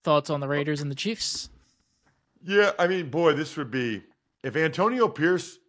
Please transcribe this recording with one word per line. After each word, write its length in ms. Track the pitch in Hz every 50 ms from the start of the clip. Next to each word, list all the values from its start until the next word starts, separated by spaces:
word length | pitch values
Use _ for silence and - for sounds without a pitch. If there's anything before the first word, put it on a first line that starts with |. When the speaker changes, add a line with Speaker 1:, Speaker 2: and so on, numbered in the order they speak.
| _
Speaker 1:
Thoughts 260 | 165 151 147 143 -
on 100 | 151 143
the 80 | 139
Raiders 340 | 135 143 147 143 151 151 143
and 100 | 147 143
the 40 | 139
Chiefs? 540 | 139 - 202 226 - - - - - - - - _ _ _ _ _ _ _ _ _ _ _ _ _ _ _ _ _ -
Speaker 2:
Yeah, 280 | 170 196 202 208 202 -
I 100 | - 175
mean, 220 | 175 190 185 170 135
boy, 240 | 127 160 170 160 147
this 220 | 139 156 - -
would 140 | 156 143 117
be, 320 | 110 131 123 117 107 98 - _ _ _ _ _ _ _ -
if 120 | 135 110
Antonio 520 | 151 160 160 160 170 190 220 247 254 233
Pierce 500 | 202 - - 151 170 185 170 - - - _ _